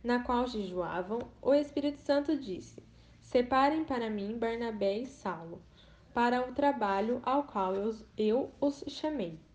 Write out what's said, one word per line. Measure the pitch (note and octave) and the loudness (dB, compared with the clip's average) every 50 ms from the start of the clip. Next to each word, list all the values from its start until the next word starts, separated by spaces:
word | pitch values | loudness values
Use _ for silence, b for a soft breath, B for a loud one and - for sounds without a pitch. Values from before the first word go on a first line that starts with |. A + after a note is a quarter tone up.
| - | 0
na | A#3 B3 B3 | 0 0 0
qual | B3 - B3 A#3+ B3+ | 0 0 0 0 0
jejuavam, | B3 A#3 G#3+ G3 F3+ F3+ F3+ E3+ E3 E3 F3 F#3 F#3+ A3 A#3+ - - - - | -2 -2 -4 -6 -4 -4 -4 -4 -2 -2 -4 -4 -4 -6 -6 -6 -10 -14 -4
o | - - C#4 | 2 4 4
Espírito | D4 D4 D4 - D4+ C#4 D4 C#4+ - | 4 4 0 -4 -2 -2 -2 -4 -4
Santo | - - C#4 C#4+ C#4+ E4 D#4 | 0 2 2 2 2 0 -2
disse: | C#4 C4 G#3 F3+ - - - - - - b b b b b b b | -2 -2 -6 -8 -8 -10 -16 -20 -20 -20 b b b b b b b
"Separem | - - - B3 B3 B3 C4+ C4 C4+ C#4+ D#4 D#4+ | -14 0 2 2 2 4 4 4 4 4 4 2
para | D#4 - C4+ A#3+ A3+ A3 | 0 -2 -2 -2 -2 -2
mim | G#3+ G3+ G3 G#3 A3+ | -2 -4 -4 -4 -4
Barnabé | A#3 A#3 A3+ A#3 A#3 A#3+ A#3 A3 G#3 G3 G3 G3 A3 | -2 -2 -2 -2 -2 -4 -4 -2 0 0 0 0 0
e | C4 | -6
Saulo, | B3 - - - G3 E3+ E3 E3 E3 E3+ - - b b b b b b b b b | -8 -12 -8 -6 -6 -6 -6 -10 -12 -14 -14 -16 b b b b b b b b b
para | - B3 A#3+ A#3+ B3 B3 B3+ | 0 2 4 4 4 2 0
o | B3+ | -2
trabalho | B3 - C#4 C#4+ C#4 A#3+ A3 G3 G3 G3 G#3+ A3+ B3 B3 - | 0 4 4 4 4 4 0 0 2 2 2 0 0 0 0
ao | A#3+ C4 D4 C#4 | 2 2 2 0
qual | - - G#3 F#3+ F#3 F#3+ | 0 -2 0 0 2 0
eu, | G3 G3+ A3+ A3 A3 - - - - | 0 0 -2 -4 -6 -12 -12 -4 0
eu | G#3+ G#3+ A3 C4 - - - - | 2 4 4 2 0 -2 -2 0
os | - C#4+ C#4 - - D4 | 0 0 0 -2 -10 -10
chamei." | C4+ - - D#4 D4+ C4+ F#3+ E3+ D#3+ D#3 - - | -8 -4 -4 -2 -2 -2 -4 -6 -6 -12 -16 -20